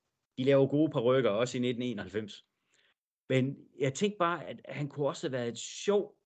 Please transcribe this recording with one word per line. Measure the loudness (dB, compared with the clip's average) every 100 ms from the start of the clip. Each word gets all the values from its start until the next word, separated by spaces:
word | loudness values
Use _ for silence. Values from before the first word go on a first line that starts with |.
| _ _ _ -2
de |
laver | 4 6 6
gode | 4 2
parykker | 2 4 4 4
også | 2 0 0
i |
nitten | -2 -2
enoghalvfems. | -4 -6 -6 -6 -8 -12 _ _ _ _ _ _ _ _ 0
Men | 0 0 -4 -12 -4
jeg | -2
tænkte | 0 -2 0
bare, | -2 -2 -8
at | -14 -10
han | -8 -6
kunne | -2 -4
også | -2 -4
have |
været | -4 -4
et | -6
sjovt | -12 -6 0 0 0 _